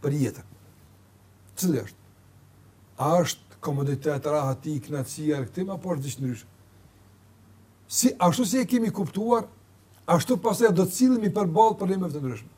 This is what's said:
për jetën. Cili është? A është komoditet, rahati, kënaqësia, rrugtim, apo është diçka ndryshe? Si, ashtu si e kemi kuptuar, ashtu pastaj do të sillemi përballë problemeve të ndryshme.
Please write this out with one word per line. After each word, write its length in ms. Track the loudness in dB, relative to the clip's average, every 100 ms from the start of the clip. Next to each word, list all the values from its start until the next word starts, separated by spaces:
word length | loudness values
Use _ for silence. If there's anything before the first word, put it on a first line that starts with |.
për 180 | -2 0
jetën. 300 | -2 -4 -18 -20 -20 -20 -20 -20 _ _ _ _ -20 -4
Cili 220 | -2 -2
është? 220 | -4 -16 -20 _ -20 -20 -20 -20 -20 _ -20 -4
A 140 | 0 2
është 400 | 2 -4 -14 -12
komoditet, 640 | -6 -2 -2 -2 -2 -2 -2
rahati, 460 | 0 0 -4 -4 -6
kënaqësia, 640 | -6 -8 -8 -6 -2 -2
rrugtim, 260 | -4 -6 -6
apo 180 | -6 -6
është 120 | -6 -6
diçka 180 | -6
ndryshe? 220 | -6 -6 -12 -20 -20 -20 -20 _ -20 _ _ _ -20 -20 -20 _ _
Si, 260 | 0 0 4
ashtu 260 | 2 2
si 140 | 0 0
e 80 | 2
kemi 240 | 0 0
kuptuar, 560 | -2 -4 -4 2 2 0 -14 -20 -20 _ -18 2
ashtu 300 | 2 2 0
pastaj 300 | 0 4 4
do 120 | 4 2
të 80 |
sillemi 360 | 4 4 4 2
përballë 440 | 0 0 6 4 4
problemeve 360 | -2 -2 -4
të 80 | -4
ndryshme. 280 | -6 -8 -12